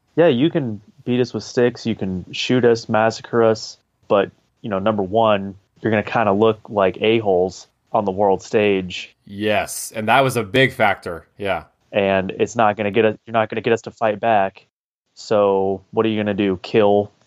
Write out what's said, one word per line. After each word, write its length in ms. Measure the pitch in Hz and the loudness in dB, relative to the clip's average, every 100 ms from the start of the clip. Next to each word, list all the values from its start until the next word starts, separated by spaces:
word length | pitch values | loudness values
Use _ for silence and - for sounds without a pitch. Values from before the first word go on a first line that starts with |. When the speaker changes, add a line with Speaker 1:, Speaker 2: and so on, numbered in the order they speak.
| _ | _
Speaker 1:
"Yeah, 140 | - 170 | 2 2
you 220 | 120 160 | 4 0
can 300 | 165 127 104 - _ | 0 -4 -8 -14 _
beat 160 | - 123 | -4 -2
us 120 | 123 | -2
with 100 | 110 | -4
sticks, 440 | - - 123 123 117 | -4 0 0 0 -6
you 80 | |
can 320 | 107 98 92 85 | -4 -4 -6 -8
shoot 340 | - - 127 120 | -8 -2 2 4
us, 200 | 113 - | 2 0
massacre 540 | 107 113 110 - 120 | 0 0 -2 -4 2
us, 360 | 113 110 - - _ _ - | 2 2 -4 -18 _ _ 0
but, 220 | 104 95 - _ _ | 0 0 -6 _ _
you 80 | 120 | -6
know, 100 | 95 | -2
number 240 | 101 107 | 0 -2
one, 520 | 95 107 110 101 98 98 _ _ | -2 0 2 0 -2 -12 _ _
you're 100 | 117 | -2
gonna 120 | 107 | -2
kinda 300 | 101 123 107 | -2 0 0
look 260 | 98 113 107 - | 2 2 0 -4
like 300 | 110 95 90 | 0 0 2
a-holes 680 | 107 117 104 90 92 - - _ _ | 0 0 0 0 0 -4 -18 _ _
on 140 | 113 101 | -4 -2
the 40 | |
world 300 | 92 101 95 | 0 2 0
stage." 760 | - 117 104 95 92 90 - _ - | 0 0 2 0 -4 -10 -16 _ -18
Speaker 2:
Yes, 680 | 98 107 101 87 - - | -6 -2 -2 -2 -8 -10
and 140 | 120 107 | -6 0
that 140 | 123 | 2
was 140 | 135 120 | 2 0
a 60 | |
big 300 | 101 107 131 | 0 2 2
factor, 540 | 131 107 95 - 82 - - | 2 0 0 -6 -12 -14 -8
yeah. 280 | 101 87 78 _ _ | -4 -4 -6 _ _
Speaker 1:
"And 380 | 107 98 98 95 - | 0 2 2 0 -2
it's 180 | 107 120 | -2 2
not 200 | 110 104 | 0 0
gonna 140 | 104 | -2
get 140 | 98 | 2
us, 120 | 107 107 - | 2 0 -4
you're 60 | |
not 180 | 113 107 | -2 -2
gonna 100 | 113 | -4
get 140 | 113 | -2
us 80 | 113 | -2
to 80 | - | -4
fight 280 | - 113 104 | -4 -4 -2
back. 480 | 117 107 95 - _ _ _ _ _ | 0 2 0 -6 _ _ _ _ _
So 680 | - - 107 101 98 95 95 - | -20 -2 2 2 2 0 -4 -4
what 160 | 110 113 | -2 0
are 20 | |
you 100 | 107 | 0
gonna 160 | 104 | -2
do? 240 | 101 101 92 | 0 0 -2
Kill 480 | - 117 104 101 104 _ | 0 2 4 4 0 _